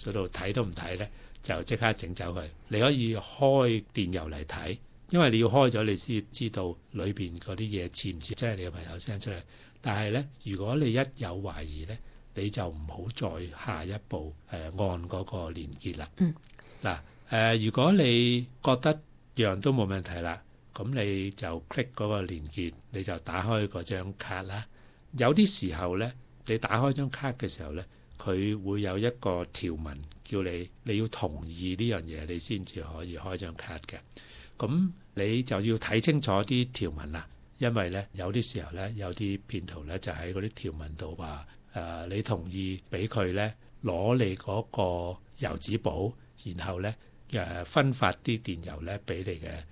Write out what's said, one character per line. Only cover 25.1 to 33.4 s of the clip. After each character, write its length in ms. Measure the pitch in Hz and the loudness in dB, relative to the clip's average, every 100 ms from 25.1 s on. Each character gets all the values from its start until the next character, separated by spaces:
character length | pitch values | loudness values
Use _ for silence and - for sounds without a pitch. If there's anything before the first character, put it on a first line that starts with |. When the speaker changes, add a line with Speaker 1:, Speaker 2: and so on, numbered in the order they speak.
| 123 | 2
Speaker 1:
有 160 | 120 156 | 6 8
啲 100 | 196 | 6
時 300 | - 92 78 | 6 0 -2
候 220 | 90 92 | 0 0
呢， 140 | 117 - - - - | -2 -6 -16 -10 -2
你 120 | 110 | 0
打 240 | - 110 | 2 4
開 100 | 139 | 4
張 160 | 135 135 | 2 -2
卡 220 | - 139 | -2 -4
嘅 140 | 123 101 | -2 -4
時 160 | - | -4
候 80 | 76 | -6
呢， 100 | 78 95 - - - | -6 -8 -14 -20 -6
佢 400 | 101 92 104 107 | 0 2 2 0
會 180 | 95 101 | 0 0
有 160 | 98 95 | 0 2
一 120 | 117 123 | 0 0
個 260 | 101 87 87 | 0 0 -2
條 220 | - 90 | -4 -4
文 260 | 78 78 71 76 - | -4 -6 -8 -12 -16
叫 180 | - 101 | -4 -2
你， 280 | 92 87 90 - | -2 -4 -6 -8
你 140 | 120 104 | -2 0
要 100 | 110 | 0
同 360 | - 92 76 80 | -2 -2 -2 -8
意 300 | 85 92 92 | -4 -2 0
呢 120 | 117 | 0
樣 120 | 98 | 0
嘢， 240 | 80 78 78 | -4 -8 -6
你 140 | 87 | -6
先 240 | - 104 | -4 -4
至 180 | 90 92 | -4 -8
可 220 | 78 80 | -8 -8
以 140 | 87 82 | -8 -8
開 200 | 95 | -6
張 160 | 90 | -6